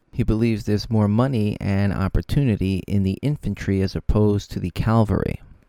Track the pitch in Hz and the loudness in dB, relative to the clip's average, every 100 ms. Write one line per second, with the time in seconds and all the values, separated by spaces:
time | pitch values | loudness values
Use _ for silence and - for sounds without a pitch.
0 | _ - 113 110 117 107 110 104 - 110 | _ -4 0 2 2 0 0 -2 0 2
1 | 104 107 131 123 104 - 98 98 101 - | 2 2 2 0 -2 -2 -2 0 0 0
2 | 95 - - 143 139 101 95 92 - 101 | -2 -2 0 0 2 2 0 -2 -2 0
3 | 95 95 135 147 - 98 - 95 95 - | 0 0 -2 -4 -6 -6 -2 0 0 -2
4 | - 107 107 101 - - 95 - 107 113 | 0 2 2 0 -4 -6 -6 -4 0 2
5 | 107 95 - - - - | 2 0 -2 -6 -12 -20